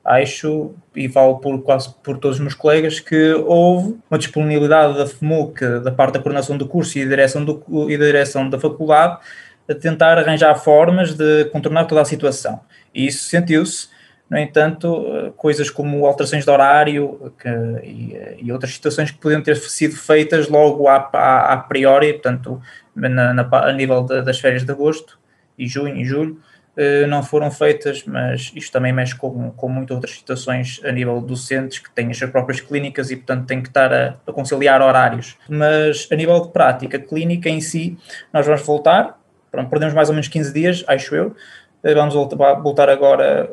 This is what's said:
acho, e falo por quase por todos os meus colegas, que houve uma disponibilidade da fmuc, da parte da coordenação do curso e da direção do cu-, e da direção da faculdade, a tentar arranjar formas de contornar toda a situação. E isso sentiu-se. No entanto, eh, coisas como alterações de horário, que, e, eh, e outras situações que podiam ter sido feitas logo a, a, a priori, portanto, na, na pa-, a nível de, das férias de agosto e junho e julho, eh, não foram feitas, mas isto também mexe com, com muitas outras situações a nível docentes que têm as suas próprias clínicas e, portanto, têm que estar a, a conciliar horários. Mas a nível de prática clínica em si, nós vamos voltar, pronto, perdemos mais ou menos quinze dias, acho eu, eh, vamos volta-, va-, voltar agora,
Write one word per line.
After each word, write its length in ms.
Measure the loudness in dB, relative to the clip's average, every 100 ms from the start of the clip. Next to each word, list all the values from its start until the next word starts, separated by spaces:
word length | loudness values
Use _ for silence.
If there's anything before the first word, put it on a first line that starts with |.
acho, 680 | 0 2 0 -4 -6 -4 -6 -14 _ -10
e 120 | -2
falo 300 | 4 4 2
por 240 | -4 -4
quase 320 | 0 -2 -2 -12
por 140 | -12 -6
todos 200 | -4 -4
os 40 |
meus 140 | -6 -2
colegas, 440 | 2 2 0 -4
que 340 | -2 2 4 2 2
houve 500 | 4 4 2 -2 -8 -4
uma 80 | -4
disponibilidade 800 | -4 -4 0 0 4 4 4 2
da 80 | -4
fmuc, 560 | -4 -2 -2 -4 -4 -4 -2
da 80 | -2
parte 240 | 0 0 0
da 40 |
coordenação 380 | -4 -4 -4 -6
do 100 | -4
curso 300 | -4 -4 -4
e 60 |
da 60 | -2
direção 360 | 2 2 0 -4
do 100 | -6
cu-, 340 | -6 -4 -2
e 80 | 2
da 80 | 2
direção 440 | 2 0 -4 -4
da 100 | -4
faculdade, 600 | -4 -2 2 4 4 0 -16 -20 -20 _ -10
a 60 | -6
tentar 420 | -4 2 4 4
arranjar 380 | 2 4 4 4
formas 580 | 6 6 6 4 0
de 320 | 0 2 2 2
contornar 400 | -2 -2 -2 2
toda 160 | 2
a 40 | 2
situação. 540 | 0 -2 -2 -8 -10 _ _ _
E 120 | -4 -4
isso 220 | -4 -2
sentiu-se. 580 | 0 2 0 0 -6 -14 _ _ _ -6
No 80 | -4
entanto, 680 | 0 2 0 0 -4 -4 -4
eh, 240 | -6 -8 -4
coisas 320 | -2 0 -4
como 360 | -6 -4 0 0
alterações 380 | 0 -2 -2
de 80 | 4
horário, 800 | 4 6 4 4 0 -4 -8 -18 -12
que, 100 | -6 -6 -6 -8
e, 320 | -12 -14 -14 -14
eh, 220 | -16 -12
e 100 | -10
outras 220 | -8 -8
situações 380 | -6 -4 -2 -4
que 80 | -4
podiam 220 | -2 0
ter 160 | 0 -2
sido 380 | -4 -4 -4 -2
feitas 540 | 2 2 4 0 2
logo 380 | 4 4 4 4
a, 220 | 4 2
a, 400 | 0 2 4 2
a 40 | 0
priori, 560 | -2 2 4 6 4
portanto, 460 | 0 -4 -4 -6 -12 -16 -20 _ -6
na, 380 | -2 0 2
na 100 | 0
pa-, 260 | 2 2 2
a 40 |
nível 300 | 0 0 0
de, 180 | 0 -2
das 160 | -2 0
férias 260 | 0 0 -2
de 60 |
agosto 480 | -2 -2 -2 -8 _ _ _ _ -12
e 100 | -8
junho 280 | -6 -6 -6
e 80 |
julho, 360 | -4 -4 -4 -8 _ _ _ -2
eh, 280 | 0 2 0
não 140 | -2
foram 300 | -2 -2 -2
feitas, 520 | 0 0 0 -4 -8 -8
mas 480 | -6 -4 -6 -10 -16
isto 160 | -6
também 220 | -2 -2
mexe 220 | -2 -4 -6
com, 360 | -8 -8 -10
com 160 | -8 -8
muitas 280 | -6 -6 -8
outras 200 | -10 -12
situações 640 | -10 -8 -6 -6 -6 -8 -6
a 60 |
nível 280 | -4 -4 -4
docentes 600 | -6 -10 -4 -4 -4 -12
que 100 | -10
têm 180 | -6 -6
as 80 | -6
suas 140 | -2
próprias 300 | -2 -2 -6
clínicas 500 | -6 -6 -6 -6 -8
e, 60 | -8
portanto, 300 | -6 -6 -4
têm 140 | -6
que 60 | -2
estar 240 | 2 4
a, 240 | 2 -2 -6 -12
a 60 |
conciliar 500 | -10 -4 0 4 6
horários. 560 | 6 4 2 -2 -10 -18 -8
Mas 580 | -2 2 2 0 -2 -4
a 40 | -2
nível 240 | 2 2
de 140 | 2
prática 440 | 2 2 2 -6 -10
clínica 500 | -8 -6 -4 -4 -4
em 100 | -4
si, 380 | -6 -6 -6 -10 -16 -20 -4
nós 140 | 0 2
vamos 160 | 0
voltar, 580 | 0 0 4 4 2 -8 _ _ _
pronto, 180 | -10 -4
perdemos 240 | -2 0
mais 140 | 2 2
ou 60 | 0
menos 120 | -4
quinze 260 | -4 -4
dias, 320 | -2 -2 -2 -2
acho 280 | -2 -2 -4
eu, 200 | -4 -8 -20 -20 _ _
eh, 100 | 0
vamos 200 | 2 2
volta-, 240 | 0 -2 2
va-, 160 | 2
voltar 360 | 2 0 2 4
agora, 600 | 4 4 4 2 0 -2